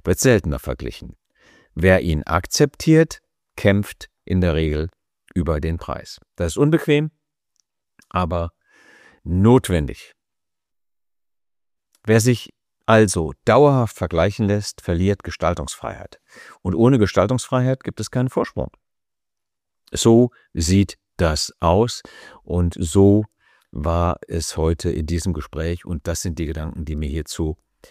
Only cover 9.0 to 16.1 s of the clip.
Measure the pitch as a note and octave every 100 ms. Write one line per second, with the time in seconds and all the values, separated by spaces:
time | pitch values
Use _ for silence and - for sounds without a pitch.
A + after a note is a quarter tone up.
9 | _ _ - F2+ G#2+ B2+ - E2+ C2+ A#1+
10 | - _ _ _ _ _ _ _ _ _
11 | _ _ _ _ _ _ _ _ _ _
12 | G#2+ A2 A#2 A#2 - _ _ _ - A2
13 | G#2+ F#2 D#2 - - A#2 D3 C3 A2+ -
14 | F2+ E2 F#2+ - G2+ G#2 G#2 - - E2+
15 | F#2+ G2+ - - E2 E2 C2+ - A2 -
16 | -